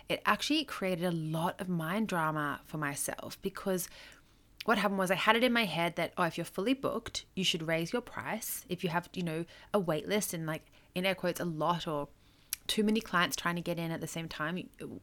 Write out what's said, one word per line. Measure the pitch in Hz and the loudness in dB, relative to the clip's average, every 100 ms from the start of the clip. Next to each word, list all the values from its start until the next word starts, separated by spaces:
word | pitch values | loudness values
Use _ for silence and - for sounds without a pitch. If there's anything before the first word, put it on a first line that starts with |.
| - | -6
it | 165 - | -2 2
actually | 208 - 302 | 0 2 0
created | 294 - 190 180 180 | 0 -4 -2 0 0
a | |
lot | 170 156 160 170 - | -2 -2 -2 -2 -4
of | 180 | -2
mind | 175 160 196 220 | -2 0 -2 0
drama | 180 156 156 147 135 - | 0 0 0 -2 -4 -8
for | 156 | -4
myself. | 147 139 - - - - | -4 -2 -4 -6 -10 -8
Because | 196 - - 185 180 - - - - - _ _ - | -8 -4 -2 -2 -2 -10 -20 -20 -20 -20 _ _ 0
what | 226 | 4
happened | 196 196 | 8 6
was | 185 | 6
I | 185 | 4
had | 208 226 | 6 6
it | |
in | 254 | 6
my | 233 208 | 4 2
head | 160 170 165 | 2 0 0
that, | 165 - | -2 2
oh, | |
if | 175 - | 0 0
you're | 165 | -4
fully | - 202 | -2 0
booked, | 262 - 170 - - - - | 2 0 -2 -6 -10 -8 -2
you | |
should | 185 175 160 | 0 0 0
raise | 165 170 | 0 0
your | 240 | -2
price. | 240 - 127 208 - - - | -4 -8 -6 -6 -4 -8 -6
If | 175 | -4
you | 190 | 0
have, | 170 - | 0 -2
you | - | -6
know, | 175 160 170 - - | -4 -4 -6 -12 -2
a | 208 | 0
wait | 175 156 - | 2 0 2
list | 208 208 | 0 0
and, | 170 160 | -4 -4
like, | 156 - - - 185 | -6 -10 -20 -8 -2
in | 185 | 0
air | |
quotes, | 180 180 170 | 0 0 -2
a | 175 | -2
lot | 156 151 175 170 | 0 0 0 0
or | 147 143 - - _ - - - | -4 -6 -12 -20 _ -14 -10 -4
too | - | 2
many | 214 220 | 2 2
clients | - 175 175 - | 2 2 2 0
trying | 175 175 | -2 -2
to | |
get | 170 170 | -2 -2
in | 165 | -2
at | 165 | -4
the | 165 | -6
same | 165 165 | -6 -8
time, | - 156 180 | -4 -4 -4
you, | - - 135 - | -8 -12 -12 -12